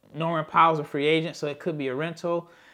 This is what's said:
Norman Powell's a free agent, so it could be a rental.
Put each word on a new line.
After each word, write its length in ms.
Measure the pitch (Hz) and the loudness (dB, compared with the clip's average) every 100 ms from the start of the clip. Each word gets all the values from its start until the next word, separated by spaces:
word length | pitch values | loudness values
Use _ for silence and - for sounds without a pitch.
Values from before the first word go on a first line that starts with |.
| _ | _
Norman 320 | 147 165 165 | -6 -2 -2
Powell's 360 | 156 170 165 156 | 2 6 6 4
a 40 | |
free 220 | 143 147 147 | -2 -2 2
agent, 300 | 160 160 - | 2 0 -6
so 100 | 147 | -8
it 140 | 143 | -6
could 180 | 180 151 | -6 -6
be 80 | 135 | -4
a 80 | |
rental. 560 | 127 165 160 175 170 165 - - | -4 -6 -6 -4 -4 -6 -18 -20